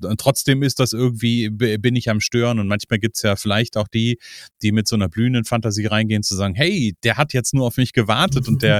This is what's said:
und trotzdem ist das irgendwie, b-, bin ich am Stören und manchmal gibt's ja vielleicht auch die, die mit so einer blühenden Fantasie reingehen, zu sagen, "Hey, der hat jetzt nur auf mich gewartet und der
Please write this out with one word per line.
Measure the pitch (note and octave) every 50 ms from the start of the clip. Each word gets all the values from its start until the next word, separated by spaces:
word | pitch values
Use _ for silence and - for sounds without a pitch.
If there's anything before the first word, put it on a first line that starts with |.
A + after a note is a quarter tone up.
und | F#2 F2+ A2 -
trotzdem | - C#3 B2 - - - C3+ C3+
ist | C#3 C3+ - -
das | C3 - -
irgendwie, | A2+ B2+ B2+ A#2 A2 A2+ A#2 A#2 A#2+ A2+ G#2+
b-, | G#2+ G#2 B2 A2+ G#2+
bin | G#2+ G#2 B2+ B2
ich | B2 - A#2
am | G#2+ G#2
Stören | - - - A#2+ A#2+ A#2+ A#2+ A2
und | G2+ G2
manchmal | G#2 G#2 - - A#2+ G#2
gibt's | G#2+ A2 - -
ja | - G#2+ G2
vielleicht | - - G#2+ G2+ G#2+ A#2 - -
auch | G#2+ G#2 -
die, | - A2+ A2+ A#2+ A#2+ - - - - - - - _ _
die | - G#2+
mit | G#2 G#2+ G#2 -
so | A#2
einer | G#2+ G2 F2+
blühenden | - G#2+ A#2 B2 B2+ A#2+ A2
Fantasie | - A#2+ A#2 A2 A2+ G2+ G#2 G#2
reingehen, | A2 G#2+ G#2+ A2 G#2+ A2 G#2
zu | G2+ - G2
sagen, | F#2+ G2+ G2 F2+
"Hey, | G#2 D3 F3 G#3 F3+ B2 G#2+ F2 -
der | - A2+ A2+ A#2+
hat | D3+ D3 -
jetzt | B2+ A#2 -
nur | - C#3 B2+
auf | A#2 -
mich | - B2+ -
gewartet | - C3 G#2+ G2+ G#2+ B2 F3 G3 C#3 C#3 B2+ -
und | A2 C3
der | - G#2+ G#2 G#2